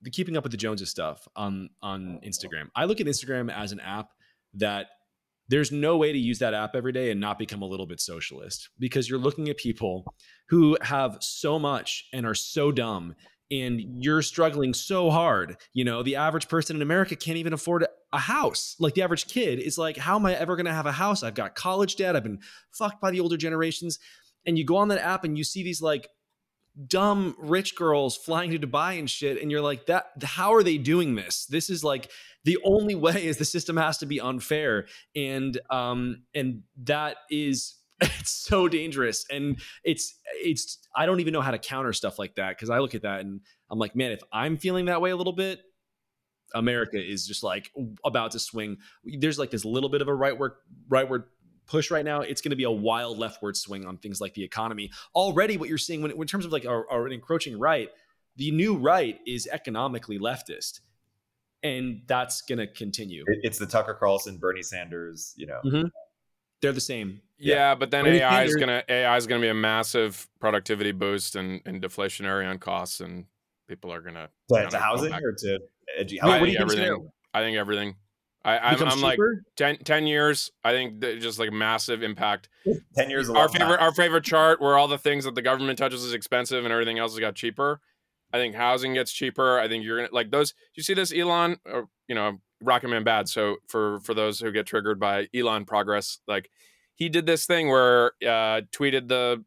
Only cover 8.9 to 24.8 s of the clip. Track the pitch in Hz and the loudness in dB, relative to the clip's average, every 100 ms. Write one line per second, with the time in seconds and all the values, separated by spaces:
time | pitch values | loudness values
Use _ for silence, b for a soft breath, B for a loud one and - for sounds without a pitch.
8.9 | 139 117 131 131 147 151 143 117 110 107 | -2 -2 -2 -2 -2 -4 -4 -4 -2 -4
9.9 | 92 92 - b b b 170 151 156 113 | -4 -10 -18 b b b 6 8 6 0
10.9 | 139 127 98 - - 147 156 143 127 - | 0 -2 -2 -8 -4 -2 0 0 -2 -4
11.9 | - - 131 117 107 - 151 147 131 117 | -8 -8 -6 -2 -2 -4 0 2 2 -2
12.9 | 98 85 80 b b - 139 127 117 104 | -4 -8 -14 b b -8 -6 -4 -4 -4
13.9 | 123 135 156 143 - 160 147 131 113 - | -4 0 2 2 2 2 2 0 0 -2
14.9 | 185 170 160 165 104 85 87 b 127 123 | 2 4 4 4 2 0 -8 b -2 0
15.9 | 117 127 135 156 160 - 160 151 156 147 | 0 -2 0 0 0 0 0 0 -2 0
16.9 | 180 190 160 160 165 165 156 175 175 160 | 2 2 -2 -6 -4 -4 -4 0 0 0
17.9 | - _ 143 165 277 139 - - - 160 | -2 _ -4 0 0 0 -2 -6 -2 0
18.9 | 185 185 165 - 254 208 127 147 170 160 | 2 0 0 -2 -2 0 -2 -4 -4 -4
19.9 | 156 147 208 196 180 165 175 170 160 143 | -4 0 2 2 0 0 -2 -2 -2 -2
20.9 | 135 196 196 117 110 101 - 180 190 196 | 0 0 0 -2 -4 -6 -6 -4 0 0
21.9 | - 185 160 110 98 B B B - 208 | 0 0 0 0 -6 B B B -4 -4
22.9 | 202 190 180 170 165 160 160 160 160 170 | -2 -2 0 0 0 -2 0 -2 -2 -6
23.9 | - b b b b - 165 143 185 | -8 b b b b -2 0 2 2